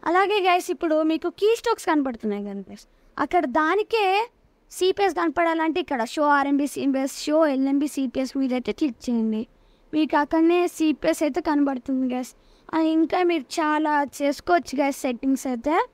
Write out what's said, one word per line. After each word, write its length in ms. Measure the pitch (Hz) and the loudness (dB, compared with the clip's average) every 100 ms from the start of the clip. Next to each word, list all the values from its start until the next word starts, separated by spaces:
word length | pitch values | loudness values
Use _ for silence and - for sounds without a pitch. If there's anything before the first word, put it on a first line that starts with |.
| 311 | 2
అలాగే 280 | 349 392 415 370 | 2 2 2 2
గైస్, 200 | 359 - 302 | 2 0 -4
ఇప్పుడు 200 | 339 311 311 | 0 2 2
మీకు 160 | 320 349 - | 0 -4 0
కీ 100 | 415 466 | 2 2
స్ట్రోక్స్ 280 | 466 440 - | 0 -2 0
కనపడుతున్నాయి 540 | 311 269 233 220 202 202 | 0 0 -4 -4 -4 -6
కదా 160 | 196 196 | -10 -14
గైస్, 160 | 202 - _ _ - | -18 -20 _ _ -6
అక్కడ 200 | 294 359 302 247 | 0 2 2 2
దానికే 460 | 311 381 427 453 392 381 466 _ _ _ _ - | 2 2 0 0 2 2 0 _ _ _ _ -2
సిపిఎస్ 380 | 370 381 392 330 | 0 2 0 2
కనపడాలంటే 600 | 339 285 339 330 320 320 | -2 0 0 2 0 -2
ఇక్కడ 180 | 269 269 226 | -2 -4 -4
షో 120 | - 294 285 | 0 2 4
ఆర్ఎంబీ 280 | 277 285 285 | 2 0 0
సిపిఎస్, 400 | - 277 269 269 - - | -2 -2 -2 -4 -6 0
షో 120 | 302 320 | 2 2
ఎల్ఎంబీ 340 | 262 269 277 285 | 2 0 0 -2
సిపిఎస్ 400 | - 269 262 262 285 | -2 -4 -4 -4 -4
మీద 120 | 262 247 | -2 -2
అయితే 140 | 247 208 | -4 -4
క్లిక్ 200 | 311 226 - | -4 -4 -4
చేయండి, 380 | 233 220 214 240 _ _ _ _ | -2 -2 -4 -8 _ _ _ _
మీకు 220 | 302 311 302 | -2 0 0
అక్కడనే 360 | 294 330 330 349 349 - | 2 2 4 4 0 0
సిపిఎస్ 440 | 311 285 311 330 302 | 0 0 0 0 -2
అయితే 140 | 269 330 | -2 -2
కనబడుతుంది 560 | 294 285 262 - 262 262 254 | 0 0 -2 -4 -4 -2 -4
గైస్. 180 | 254 - _ _ - | -8 -14 _ _ -6
ఆ, 60 | 320 320 320 | -2 2 2
ఇంకా 220 | 320 359 349 | 2 2 2
మీరు 160 | 339 247 - | 0 -2 -2
చాలా 340 | 302 302 311 294 285 - | 0 0 2 0 -2 -2
చేసుకోవచ్చు 540 | 285 294 - 349 - 262 | -2 -2 2 2 2 -2
గైస్ 180 | 277 269 269 | 0 0 -4
సెట్టింగ్స్ 400 | 240 269 269 269 | -2 0 0 -2
అయితే. 240 | 247 277 339 494 | -4 0 0 0